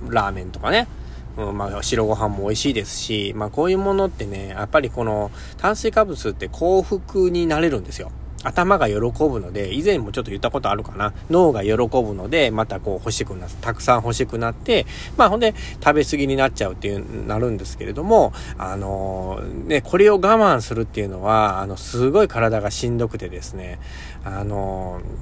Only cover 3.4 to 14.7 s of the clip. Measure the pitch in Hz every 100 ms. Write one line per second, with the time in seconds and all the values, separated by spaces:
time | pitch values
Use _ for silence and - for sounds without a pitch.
3.4 | 107 127 170 190 196 196 190 - 104 98
4.4 | 98 95 104 123 123 120 113 107 104 -
5.4 | - - 185 208 220 220 214 143 113 95
6.4 | 95 - 165 190 180 202 - 196 185 175
7.4 | 170 151 165 131 90 - 92 - - -
8.4 | - - 175 196 123 104 117 117 151 123
9.4 | 90 92 98 113 - 185 104 101 117 -
10.4 | 120 139 104 101 - - 104 - - 165
11.4 | 180 120 101 110 120 131 113 101 95 160
12.4 | 135 110 113 98 107 95 110 107 110 90
13.4 | - - 117 117 - 120 110 117 127 113
14.4 | 117 117 -